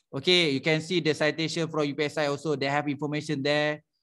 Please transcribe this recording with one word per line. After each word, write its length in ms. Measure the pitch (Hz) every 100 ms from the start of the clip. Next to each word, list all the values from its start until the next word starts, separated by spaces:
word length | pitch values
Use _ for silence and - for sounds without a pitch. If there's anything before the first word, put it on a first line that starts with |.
| _
Okay, 380 | 135 175 180 160
you 100 | 135
can 200 | 160 160
see 180 | 160 180
the 140 | 156
citation 520 | 147 151 147 156 170 160
from 180 | 156 147
U 80 |
P 100 | 139
S 140 | 147 156
I 80 | 147
also. 280 | 139 160
They 120 | 143 139
have 200 | 143 147
information 560 | 139 151 147 156 143
there. 400 | 139 147 147 151 - _